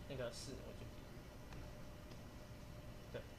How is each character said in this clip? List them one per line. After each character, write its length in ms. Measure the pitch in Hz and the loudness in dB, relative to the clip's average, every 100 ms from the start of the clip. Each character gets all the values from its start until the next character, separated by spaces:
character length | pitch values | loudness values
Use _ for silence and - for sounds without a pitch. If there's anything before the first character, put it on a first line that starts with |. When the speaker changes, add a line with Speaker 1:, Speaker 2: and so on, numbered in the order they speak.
| - | 2
Speaker 1:
那 80 | 131 | 4
个 160 | 117 | 4
四 200 | - - | 4 2
维 60 | 117 110 - | 0 0 0
基 60 | |
底。 120 | - - - - - - - | -2 -2 -2 -2 -2 -4 -2
Speaker 2:
嗯。 80 | - - - - - - - - - - - - - - - - | 0 0 0 0 0 -2 -2 -2 -2 -2 -2 -2 -2 -2 -2 0
Speaker 1:
对， 80 | 120 - | 0 0